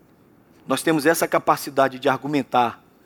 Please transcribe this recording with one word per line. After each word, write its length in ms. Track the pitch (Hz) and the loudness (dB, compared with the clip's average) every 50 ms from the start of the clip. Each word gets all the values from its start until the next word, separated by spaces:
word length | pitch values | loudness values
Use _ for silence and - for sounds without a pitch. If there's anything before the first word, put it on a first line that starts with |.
| _ _ _ _ _ _ _ _ _ _ _ _ _ | _ _ _ _ _ _ _ _ _ _ _ _ _
Nós 160 | - 135 - | -4 -4 -2
temos 240 | - 170 160 151 131 | 0 0 0 2 2
essa 200 | 160 165 - 180 | 2 2 2 0
capacidade 720 | 160 - 165 - 165 151 - - 151 139 135 135 131 127 127 | 0 0 0 2 0 0 0 -2 -4 0 0 0 0 0 -2
de 100 | 127 139 | -2 0
argumentar 720 | 131 131 - 143 151 139 120 - - 127 120 113 - - _ _ _ _ _ | 0 0 -2 -4 -2 -2 -2 0 0 0 0 0 -4 -10 _ _ _ _ _